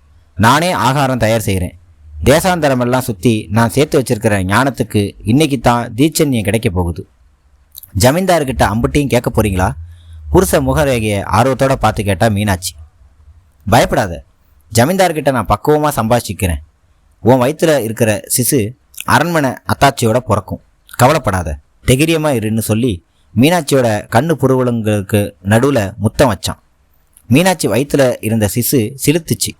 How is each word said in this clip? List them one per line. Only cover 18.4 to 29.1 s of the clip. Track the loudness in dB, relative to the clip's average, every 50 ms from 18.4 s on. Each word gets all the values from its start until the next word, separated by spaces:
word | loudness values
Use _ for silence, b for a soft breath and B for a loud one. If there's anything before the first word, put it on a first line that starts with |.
| -2 0 0 0 0 -2 -6 _ _ _ _ -10 -4
அரண்மனை | 0 0 0 2 0 0 0 0 -2
அத்தாச்சியோட | -4 -6 -6 -6 -2 2 2 2 2 2 0 0 0 0
பிறக்கும். | 0 -2 -2 -2 -2 -4 -10 -14 _ _ _ _ _ _ -2
கவலைப்படாத, | 2 2 2 2 2 0 -2 -2 -2 -4 -4 -8 -10 -12 _ _ _ -2
தைரியமா | 0 2 2 2 2 2 0 0 0
இருன்னு" | -2 -2 -2 -2 -2 -2
சொல்லி | -2 -2 -2 0 0 -2 -2 -4 -8 _ _ _ _ _ 0
மீனாட்சியோட | 2 4 4 4 2 0 0 0 2 2 2 0 -2 -4 -2
கண்ணு | 0 0 0 0
புருவலங்களுக்கு | 0 0 0 2 2 2 0 0 -2 -2 -2 -2 -2 -2 -2 -2 -2 -2 -2 -2 -6 _ -2
நடுவுல | 0 2 2 2 2 2 0 -2 -2 -4
முத்தம் | -4 -4 -2 2 2 2 2 2
வச்சான். | -2 -6 -8 -10 -10 _ _ _ _ _ _ _ _ _ _ _ _ _ 0
மீனாட்சி | 2 2 4 2 0 0 -2 -2
வயித்துல | 0 -2 -2 0 2 2 2 2 0 -2
இருந்த | -4 -4 -2 0 0 -2 -2
சிசு | -2 -2 0 0 0 0 -2 -4 -4 -2
சிலுத்துச்சு. | 0